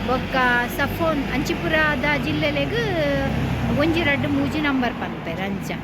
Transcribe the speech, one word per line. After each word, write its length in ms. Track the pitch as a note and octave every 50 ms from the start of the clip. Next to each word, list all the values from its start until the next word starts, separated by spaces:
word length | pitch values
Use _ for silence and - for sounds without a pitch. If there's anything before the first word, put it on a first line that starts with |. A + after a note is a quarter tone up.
| G3+
ಬೊಕ್ಕ 300 | A3+ B3+ B3+ - - - C4 B3+ B3 A#3+ - F4+ F4+ -
ಸಫೋನ್, 480 | - C#4+ C4+ - - E4+ D#4+ D#4+ D4 C4+ - -
ಅಂಚಿಪುರದ 920 | B3+ D4+ - E4+ - - E4 D#4+ D#4 D#4 D4+ D4+ C#4+ C#4+ D4 D4+ C#4+ A#3+
ಜಿಲ್ಲೆಲೆಗ್ 500 | D4+ D#4 D4+ D4+ D4 C#4+ C#4+ C#4+ C#4+ G4 A#4 A#4 G#4+ F#4 E4 D4+ C#4+ C#4 C#4 C#4 C4+ - - - - - - - A#3 A#3 C#4
ಒಂಜಿ 240 | C#4+ E4 D#4+ E4 E4+
ರಡ್ಡ್ 260 | C#4+ C#4+ C4+ - D4
ಮೂಜಿ 320 | C#4+ C#4 C#4+ C4+ - D#4
ನಂಬರ್ 340 | D4+ C#4+ C#4 C4 B3 A#3 G3+
ಪನ್ಪೆರ್ 460 | F3+ G3 F3 F3 E3+ - E3+ E3 E3+
ಅಂಚ. 300 | F#3+ G3+ G3 F#3+ E3 - F3 D#3+